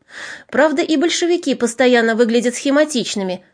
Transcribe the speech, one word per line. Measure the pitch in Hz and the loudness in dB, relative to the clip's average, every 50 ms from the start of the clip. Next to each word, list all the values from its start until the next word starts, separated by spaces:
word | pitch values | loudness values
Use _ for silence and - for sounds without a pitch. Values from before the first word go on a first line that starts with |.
| _ _ - - - - - - - _ | _ _ -20 -18 -16 -16 -16 -18 -16 _
Правда, | - 226 285 320 302 277 | 0 2 2 2 2 0
и | 339 - 311 | -2 0 0
большевики | 285 311 339 320 - 359 339 349 339 349 277 254 | 0 0 0 0 -2 0 0 0 0 0 -2 -2
постоянно | 240 240 233 226 - 262 254 247 240 226 226 226 | -2 -2 -4 0 0 2 4 4 4 4 2 2
выглядят | 214 247 220 226 240 208 247 240 | 2 2 2 2 0 0 0 -2
схематичными, | - - 285 269 285 311 302 311 247 202 - - 214 196 185 180 185 - _ | -4 -2 0 2 2 2 0 0 -4 -4 -4 -6 -6 -6 -6 -6 -8 -12 _